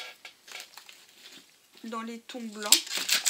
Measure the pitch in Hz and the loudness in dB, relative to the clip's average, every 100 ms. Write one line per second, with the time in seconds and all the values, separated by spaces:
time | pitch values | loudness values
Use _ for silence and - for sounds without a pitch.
0 | - - - - - - - - - - | -8 -10 -16 -16 -12 -10 -10 -14 -18 -18
1 | - - - - - - - - 226 226 | -20 -18 -18 -18 -20 -20 -20 -12 -6 -4
2 | 226 233 - 254 226 208 208 - - - | -4 -6 -6 -6 -4 -2 6 6 6 0
3 | - - - | 4 4 4